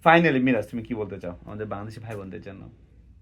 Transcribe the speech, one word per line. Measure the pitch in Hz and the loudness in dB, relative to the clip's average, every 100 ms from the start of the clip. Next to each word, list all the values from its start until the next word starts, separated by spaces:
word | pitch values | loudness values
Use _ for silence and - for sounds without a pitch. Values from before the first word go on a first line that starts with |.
Finally, | 170 165 170 131 | 8 8 8 4
মিরাজ, | 127 117 104 | 4 2 0
তুমি | 120 | -8
কি | 110 | -6
বলতে | 117 101 95 | -6 -6 -6
চাও | 90 87 - | -10 -10 -12
আমাদের | 104 107 | -10 -8
বাংলাদেশি | 101 107 110 | -8 -10 -12
ভাই | 110 107 | -12 -10
বোনদের | 95 95 | -10 -12
জন্য? | 95 95 104 - - - - - | -14 -16 -18 -20 -20 -20 -20 -20